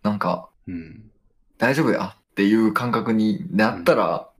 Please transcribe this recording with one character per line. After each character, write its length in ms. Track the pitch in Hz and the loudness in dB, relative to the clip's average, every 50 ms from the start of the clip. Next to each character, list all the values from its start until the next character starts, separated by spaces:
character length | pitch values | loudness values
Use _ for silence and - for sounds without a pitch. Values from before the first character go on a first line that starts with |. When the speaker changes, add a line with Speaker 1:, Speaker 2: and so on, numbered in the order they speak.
| _ | _
Speaker 1:
な 80 | 104 | -4
ん 80 | 104 101 | -4 -2
か、 300 | 95 90 87 - - - _ _ _ - | -2 -2 -4 -4 -8 -18 _ _ _ -12
Speaker 2:
う 40 | |
ん。 380 | 90 85 82 80 - - - - _ _ _ _ _ _ _ _ _ _ | -12 -12 -12 -14 -20 -20 -20 -20 _ _ _ _ _ _ _ _ _ _
Speaker 1:
大 160 | 113 120 135 | 0 0 2
丈 120 | 143 160 | 2 2
夫 60 | - | 0
や 240 | - - - 95 - | 0 0 -2 -8 -10
っ 180 | _ _ _ _ | _ _ _ _
て 80 | - 98 | 0 2
い 100 | 101 107 | 4 4
う 180 | 113 110 110 104 | 4 4 2 0
感 180 | - 123 123 | 0 -2 -2
覚 220 | 113 113 101 113 113 | -2 -2 -2 0 0
に 340 | 110 110 110 104 90 - - - | 0 2 0 0 -2 -6 -4 0
な 160 | 98 107 113 113 92 | 2 2 2 0 0
っ 40 | 85 | 2
た 120 | - 160 | 2 2
ら 340 | 120 98 82 85 - - - _ | 2 2 0 -2 -4 -6 -12 _